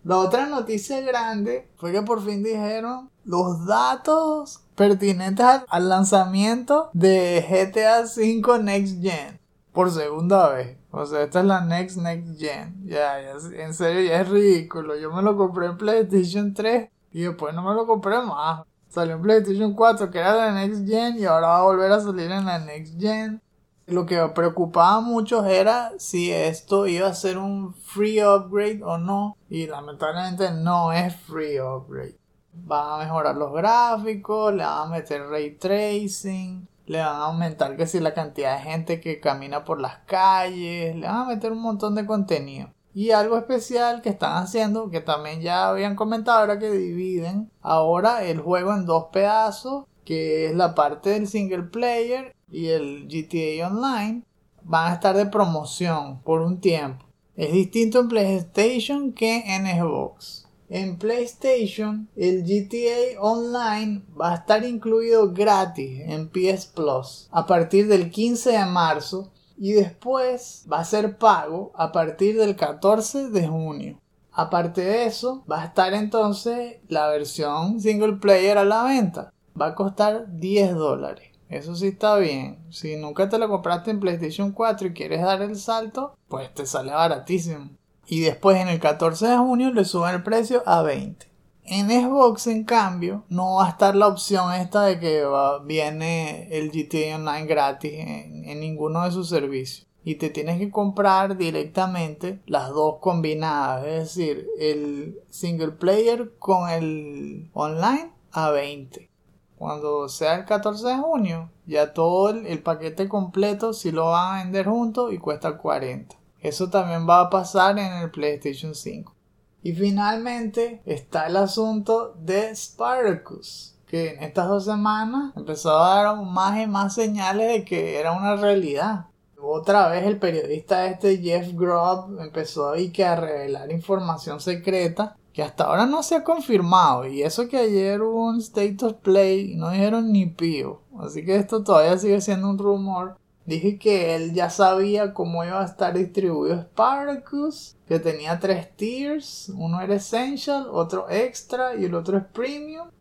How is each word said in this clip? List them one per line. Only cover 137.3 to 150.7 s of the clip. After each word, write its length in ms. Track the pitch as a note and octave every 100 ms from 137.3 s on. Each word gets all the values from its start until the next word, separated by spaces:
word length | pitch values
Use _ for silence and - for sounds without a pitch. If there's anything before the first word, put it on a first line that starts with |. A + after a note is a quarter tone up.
| D#3 A#3+
que 80 | C4+
ayer 440 | A3 G3+ G3 G3+
hubo 280 | A3 A3+ A3+
un 100 | A#3
State 380 | A3 G#3+ G3+ G3
of 120 | A#3
Play 580 | A3 G3+ F#3+ F#3+ F#3+ G3
y 40 | E3+
no 140 | E3
dijeron 420 | F#3+ G3+ A3+ A3+
ni 140 | G#3 F3+
pío, 560 | E3+ E3 D3 - - _ B3+
así 240 | D3 D#3
que 120 | E3 G3
esto 280 | G3 A3
todavía 340 | G#3 E3+ D#3 F#3
sigue 220 | G#3 G3+
siendo 300 | G3+ F#3+ G3
un 80 | G3
rumor. 600 | G3+ G3+ G3 F#3 F#3 - _ _ E3+
Dije 340 | D#3+ F#3+ G3+
que 360 | G#3+ G3 E3+ E3
él 180 | E3
ya 160 | F3 F3
sabía 640 | - F#3+ F#3+ G3+ G3+ G3+
cómo 300 | G3 E3+ E3+
iba 180 | E3+ F#3+
a 40 | F3+
estar 300 | - F3+ F3
distribuido 640 | F3+ - F#3 D#3 D3 E3+
Spartacus, 1160 | E3+ - A#3 C#4 C#4+ C#4 - C#4+ D4+ D4 - _ _
que 120 | E3
tenía 400 | E3 D#3 D#3 E3+
tres 360 | F#3+ F3+ E3 -
tiers, 760 | G#3 B3+ C#4+ D4+ C#4 - -
uno 320 | F#3+ E3 F3
era 140 | F#3+ G3+
Essential, 720 | G3+ A3+ C4 C#4 D4 C#4 C4